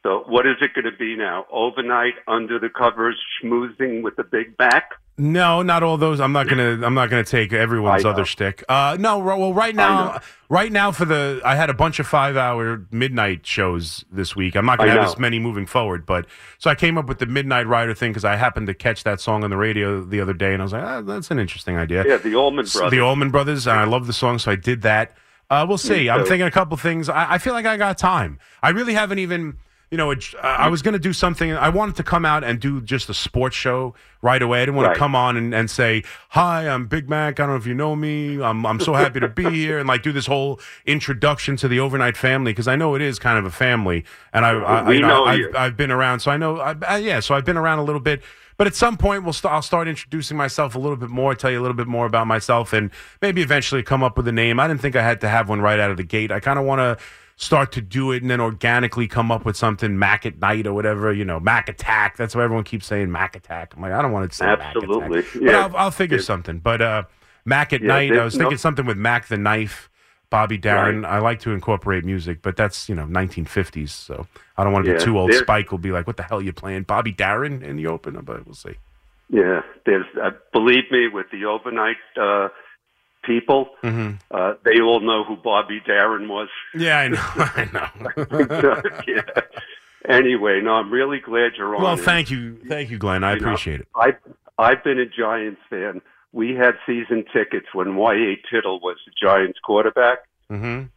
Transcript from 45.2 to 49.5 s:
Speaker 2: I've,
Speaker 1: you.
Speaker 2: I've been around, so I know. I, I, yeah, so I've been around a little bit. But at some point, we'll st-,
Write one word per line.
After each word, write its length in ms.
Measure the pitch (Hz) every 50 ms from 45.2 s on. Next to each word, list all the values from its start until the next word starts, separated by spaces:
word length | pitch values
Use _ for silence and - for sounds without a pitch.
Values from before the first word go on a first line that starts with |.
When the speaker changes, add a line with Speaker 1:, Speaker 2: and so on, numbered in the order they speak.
| 131
Speaker 2:
I've, 120 | 127 127 131
Speaker 1:
you. 140 | 117 - -
Speaker 2:
I've 200 | 131 127 127 120
been 160 | 107 147 135
around, 260 | 127 127 131 127 123 117
so 140 | - 143
I 40 | 143 151
know. 200 | 165 160 160 165
I, 160 | 135 143 156 151 175 165
I, 80 | 196 208
yeah, 220 | 214 220 170 117
so 160 | 104 - 143
I've 80 | 139 131
been 120 | - 180
around 220 | 165 160 160 160 156
a 60 | 147
little 160 | 147 147 147
bit. 220 | 123 151 147 139 - - - - - _ _ -
But 80 | 208
at 80 | 202 -
some 220 | - 233 240 226
point, 260 | 165 - 202 202 202
we'll 120 | 180 170 151
st-, 180 | - - 185